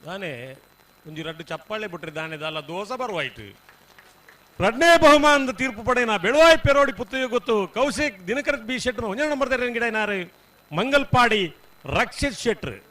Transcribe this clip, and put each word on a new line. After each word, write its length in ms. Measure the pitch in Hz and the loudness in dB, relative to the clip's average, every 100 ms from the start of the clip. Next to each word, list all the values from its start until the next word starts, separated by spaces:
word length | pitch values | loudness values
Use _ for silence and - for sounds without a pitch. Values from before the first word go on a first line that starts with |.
| 151 | -14
ನಾನೇ 260 | 190 185 127 131 131 _ _ _ _ 160 | -12 -10 -10 -14 -18 _ _ _ _ -18
ಒಂಜಿ 160 | 156 160 | -12 -12
ರಡ್ಡು 180 | 160 165 | -12 -12
ಚಪ್ಪಾಳೆ 360 | 160 - 214 214 | -12 -10 -10 -8
ಬಿಟ್ರೆ 200 | 170 160 156 | -10 -10 -10
ದಾನೆ 200 | 160 156 | -10 -8
ದಾಲ 180 | 156 156 147 | -8 -8 -10
ದೋಸ 200 | 175 202 254 | -10 -8 -8
ಬರುವಾಯ್ತು. 440 | 247 180 135 117 104 98 - _ _ - _ _ _ _ _ _ | -6 -6 -6 -8 -18 -20 -20 _ _ -20 _ _ _ _ _ _
ಎರಡನೇ 280 | 185 233 339 339 | -2 4 6 8
ಬಹುಮಾನದ 480 | 311 294 294 285 262 214 | 8 8 6 4 2 -4
ತೀರ್ಪು 220 | 262 208 226 | -6 -4 -2
ಪಡೆಯಿನ 260 | 247 240 208 | 0 0 0
ಬೆಳುವಾಯ್ 340 | 185 277 330 320 190 | 0 6 8 6 4
ಪೆರೋಡಿ 260 | 285 285 180 | 2 2 0
ಪುತ್ತಿಗೆ 300 | 247 262 262 | -8 -6 -2
ಗುತ್ತು 220 | 240 - 214 190 208 | -2 0 -2 -2 -2
ಕೌಶಿಕ್ 420 | 277 202 302 196 180 | -2 0 -4 -4 -6
ದಿನಕರ್ 280 | 247 294 285 220 | -4 -2 -4 -4
ಬಿ 60 | 254 | -6
ಶೆಟ್ಟನ 220 | 247 240 226 | -4 -6 -6
ಒಂದನೇ 160 | 202 302 | -4 -2
ನಂಬರ್ 180 | 285 269 262 247 233 | -2 -2 -2 -2 -2
ಗಿಡ 80 | 233 | -4
ಏನಾರೆ 260 | 220 208 202 180 _ _ _ _ 151 | -2 -2 -4 -8 _ _ _ _ -4
ಮಂಗಲ್ಪಾಡಿ 640 | 240 277 269 247 240 220 175 - - - 135 147 | 0 0 2 4 4 2 -2 -8 -20 -18 -6 -2
ರಕ್ಷಿತ್ 420 | 233 - 285 214 | -2 -2 -6 -4
ಶೆಟ್ರ್. 300 | 240 202 143 98 - | -4 -4 -6 -12 -18